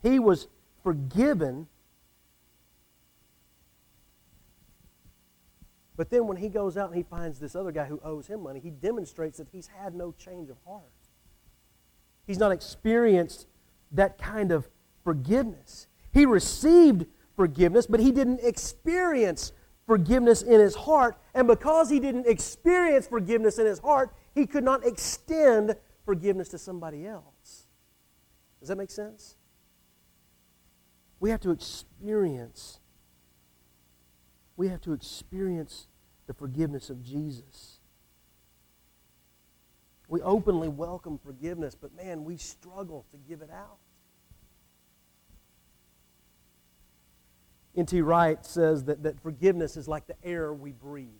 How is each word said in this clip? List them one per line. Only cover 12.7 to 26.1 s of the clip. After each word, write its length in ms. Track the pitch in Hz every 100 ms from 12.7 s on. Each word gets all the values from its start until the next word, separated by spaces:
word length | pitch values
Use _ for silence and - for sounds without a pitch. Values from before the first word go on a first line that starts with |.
| - 220 233 233 190 170 - - _ _ _ _
that 260 | 147 190 -
kind 360 | - 214 196
of 160 | 165 127 _ _ _
forgiveness. 840 | - 156 131 233 233 170 - - - _ -
He 120 | 277
received 840 | 285 208 - - 302 349 330 202 165 _ _
forgiveness, 520 | - 180 139 175 196 240
but 100 | 226
he 140 | 254
didn't 260 | 254 254 247
experience 1040 | 240 - - - - 349 359 285 208 160 - - _ _ -
forgiveness 540 | 220 160 254 240 226
in 180 | 202 226
his 160 | 202 202
heart. 420 | - 311 247 - _
And 140 | 254 247
because 420 | 226 277 320 302
he 80 | 285
didn't 300 | 269 247 240
experience 800 | 214 - - 330 359 349 277 -
forgiveness 500 | 233 180 226 220 202
in 80 | 220
his 140 | 196
heart, 340 | 277 285 254 - _ -
he 100 | 277
could 160 | 294
not 240 | 254 262 262
extend 880 | 214 - - - 320 294 220 214 220 _ _
forgiveness 440 | -